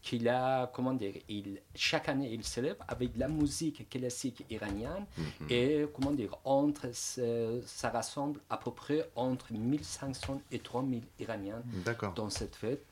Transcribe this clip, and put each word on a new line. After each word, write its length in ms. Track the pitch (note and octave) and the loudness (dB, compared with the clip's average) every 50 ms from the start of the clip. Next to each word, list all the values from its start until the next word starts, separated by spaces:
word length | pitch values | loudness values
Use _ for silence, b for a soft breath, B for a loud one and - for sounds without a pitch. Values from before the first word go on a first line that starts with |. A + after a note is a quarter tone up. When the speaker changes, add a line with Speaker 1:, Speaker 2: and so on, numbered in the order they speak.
| - | -4
Speaker 1:
qui 260 | - - A#2+ A#2 A#2 | -2 0 2 4 4
a, 420 | B2 B2+ B2+ C3 C3 C3 B2+ B2 - | 4 6 4 4 4 4 2 0 0
comment 220 | - B2+ C3 C3 | 0 0 2 2
dire, 200 | B2+ G#2+ G2 F#2+ - - - | 0 0 -2 -4 -6 -10 -6
il, 320 | G#2+ G#2 G2 G2+ G2 G2 - _ - | -6 -6 -4 -6 -8 -8 -10 _ -4
chaque 340 | - - - - D#3 - - | 0 0 2 2 2 2 2
année, 240 | C#3+ C3+ C#3 B2 A2+ | 0 0 0 0 -2
il 120 | A2+ G#2+ | -4 -4
célèbre 400 | - - - A#2+ D3+ G3+ - - | -4 -2 0 0 0 -2 -4 -6
avec 240 | - B2+ A#2+ B2 A#2+ A2+ | -6 -2 -2 0 -2 2
la 100 | A2 C3 | 0 0
musique 640 | C3+ D#3 D#3 D3+ C#3+ - - - D#3 D3 - A#2+ - | 2 4 4 4 2 2 0 -2 -2 -2 -4 -12 -8
classique 560 | - C3 B2+ B2 A#2+ - - C3 A#2 - - - | -6 -2 -2 -2 -2 -2 -4 -4 -4 -4 -10 -8
iranienne. 540 | A2+ G#2+ G#2 G#2 G2 G2+ A2+ C3+ E3 F#3+ G#3 - - - | -6 -4 -2 -2 -2 -2 -2 -4 -4 -6 -6 -8 -6 -4
Speaker 2:
Mhm. 280 | E2 D2 - - D2+ D2 | -4 -4 -4 -8 0 4
Speaker 1:
Et, 360 | B2 A#2+ B2 C3+ D3+ D3+ D3 D3 D3 | 4 6 6 6 6 4 4 2 0
comment 200 | - C3 C#3 D3 | 0 0 2 2
dire, 260 | C#3 A2 G2 - - - | 2 0 -2 -4 -4 2
entre, 420 | C3+ C3+ C#3 C#3+ D3 D3 - - B2 A#2+ | 4 6 6 6 4 2 2 -4 -6 -4
ce, 680 | - - - - B2+ B2 A#2 A#2 A#2 A#2 A2+ A2+ B2 A#2+ | -4 -6 -4 -2 0 2 2 2 2 2 2 0 -2 -4
ça 240 | - - - - A#2+ | -6 -10 -2 -2 0
rassemble 480 | A2 A#2 A2+ - - D3 C#3+ D3 D3 C#3+ - _ | 2 2 0 0 -2 -2 -2 -2 -2 -4 -4 _
à 60 | A#2 | -6
peu 140 | - - B2 | -4 -2 -4
près 400 | A#2 - - - C#3+ D#3 - - - | -6 -6 -2 0 2 2 2 0 -2
entre 360 | - B2+ B2+ B2+ B2+ - - A2+ | 0 0 2 0 0 -2 -6 -4
mille 320 | G#2+ A2 A#2+ C#3+ D3 - | 0 2 2 2 2 0
cinq 300 | - - - - C#3 C3 | -4 -8 -6 -6 -6 -6
cents 260 | - - - C3+ C#3+ D3 - B2+ | -4 -4 -4 -4 -4 -6 -6 -6
et 80 | A#2+ | -6
trois 220 | - - - A#2+ C3+ | -6 -2 -2 0 2
mille 240 | C3+ B2+ A#2 A2+ - - - | 2 0 -2 -4 -8 -10 -10
Iraniens 460 | A2 G#2 A2+ G#2+ G2 G2 G#2+ A#2 B2+ B2 A2+ F#2+ F2 | -6 -6 -4 -4 -4 -4 -6 -6 -6 -6 -4 -2 0
Speaker 2:
D'accord. 300 | A2 A#2 A2+ - G2+ F2 | 0 0 2 0 -2 0
Speaker 1:
dans 160 | - G#2+ G#2 | 0 -2 -2
cette 240 | - - A2 G2 - | -2 -2 -4 -4 -6
fête. 300 | - - A2 C3+ C#3+ - - | -4 -2 -2 -2 -2 -4 -14